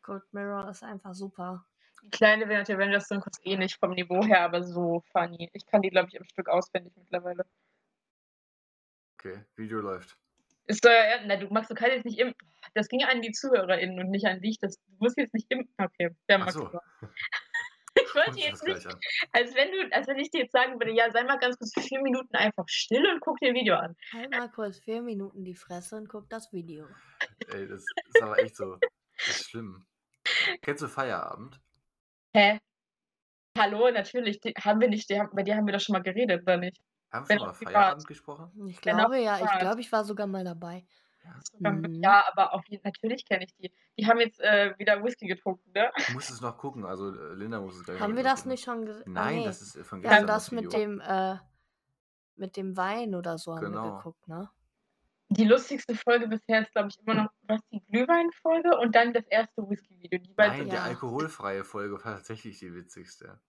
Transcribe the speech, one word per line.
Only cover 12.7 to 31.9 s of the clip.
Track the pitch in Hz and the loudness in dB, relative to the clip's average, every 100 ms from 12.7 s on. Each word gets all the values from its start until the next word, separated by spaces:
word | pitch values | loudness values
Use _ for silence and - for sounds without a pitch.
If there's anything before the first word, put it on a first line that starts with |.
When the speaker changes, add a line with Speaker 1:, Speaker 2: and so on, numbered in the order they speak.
Speaker 2:
das | 214 214 | -4 -2
ging | 247 | 0
an | 277 254 | 0 0
die | 226 | -2
ZuhörerInnen | 220 277 240 185 180 185 185 | -6 2 2 4 0 0 -4
und | 185 | -4
nicht | 196 202 | 0 0
an | 185 | 0
dich, | 196 220 | -4 -4
das, | 196 - | -6 -8
du | _ _ | _ _
musst | 226 247 | 0 2
jetzt | 269 | -2
nicht | 226 - | -2 -4
im-, | 262 254 - | -4 -6 -4
okay, | 190 _ 175 170 - | -4 _ -4 -4 4
der | 196 | 4
Speaker 3:
Ach | |
Speaker 2:
Max | 185 | 4
Speaker 3:
so. | 156 104 | -4 -6
Speaker 2:
war. | 170 - _ | -10 -14 _
<laughs> | - - - - - 932 960 _ - - | -18 -12 -8 -8 -6 -8 -8 _ 2 2
Ich | 494 | 4
wollte | 294 349 | 2 2
Speaker 3:
Guck | 269 | 2
ich | |
Speaker 2:
jetzt | 302 | -4
Speaker 3:
das | 302 | -4
gleich | 320 370 | -6 -6
Speaker 2:
nicht, | - | -8
Speaker 3:
an. | 175 - - - | -12 -6 -6 0
Speaker 2:
als | 240 240 254 | 0 2 2
wenn | 294 | 2
du, | 381 370 - | 0 0 0
als | - | 0
wenn | 277 | -4
ich | 285 | -2
dir | 320 | -2
jetzt | 247 | 0
sagen | 254 254 247 | 2 2 0
würde: | 226 | 0
"Ja, | 226 233 | 4 4
sei | 220 | 2
mal | 247 269 | 2 2
ganz | 247 247 | 0 -2
kurz | 220 | -6
vier | - 254 269 | -6 -4 -2
Minuten | 277 254 254 - | 0 -2 -2 0
einfach | 208 - 175 | 2 0 -6
still | - - 240 359 | -4 0 2 4
und | 339 | 2
guck | - - | -2 0
dir | 269 | 0
ein | |
Video | 247 214 | 2 2
an." | 175 170 170 - | 2 0 -10 -16
Speaker 1:
Halt | 226 254 | -12 -6
mal | 247 240 | -6 -6
kurz | 233 214 190 | -8 -8 -8
vier | - 226 | -8 -8
Minuten | 240 208 196 196 | -6 -8 -8 -12
die | 185 180 | -14 -14
Fresse | - 175 175 214 | -14 -14 -12 -14
und | 214 | -14
guck | 214 208 | -16 -14
das | 226 220 | -14 -10
Video. | 190 165 151 151 - - _ - _ - | -12 -10 -14 -18 -20 -20 _ -8 _ -12
Speaker 3:
Ey, | - 196 | -10 -10
das | 98 - - - | -12 -10 -10 -6
ist | 453 | -6
aber | - - | -2 -2
echt | - - | -2 -4
so. | - 92 480 _ _ - | -12 -4 -6 _ _ -10
Das | - - | -6 -6
ist | - | -8
schlimm. | 117 110 92 _ _ _ _ - - - 359 | -12 -14 -18 _ _ _ _ -4 -2 -2 -4
Kennst | - 143 | -6 -6
du | 143 | -6
Feierabend? | - 131 92 - 92 123 - _ _ _ | -6 -4 -4 -6 -10 -16 -20 _ _ _